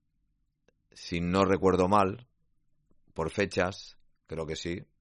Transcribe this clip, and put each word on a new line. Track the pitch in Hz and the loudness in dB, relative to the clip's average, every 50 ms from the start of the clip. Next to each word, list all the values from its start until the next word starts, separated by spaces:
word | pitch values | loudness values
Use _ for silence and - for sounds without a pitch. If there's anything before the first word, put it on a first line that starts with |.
| _ _ _ _ _ _ _ _ _ _ _ _ _ _ _ _ _ _ - | _ _ _ _ _ _ _ _ _ _ _ _ _ _ _ _ _ _ -20
si | - - - 92 85 | -18 -10 -6 -6 -4
no | 87 87 90 98 98 | -2 0 2 2 4
recuerdo | 92 98 90 95 92 92 90 90 | 4 2 2 4 4 4 4 4
mal, | 92 104 104 95 92 110 - - _ _ _ _ _ _ _ _ _ _ _ _ _ _ _ _ _ _ | 4 4 4 4 2 -2 -6 -14 _ _ _ _ _ _ _ _ _ _ _ _ _ _ _ _ _ _
por | - 80 82 | -6 -6 -4
fechas, | - 104 101 85 - 98 90 92 - - - - - _ _ _ _ _ _ | -2 -2 -2 -2 0 -2 -2 -2 -4 -8 -14 -18 -20 _ _ _ _ _ _
creo | - 80 80 78 | -12 -10 -8 -6
que | 76 78 | -6 -8
sí, | - - 85 87 101 - _ _ _ | -8 -6 -8 -8 -8 -10 _ _ _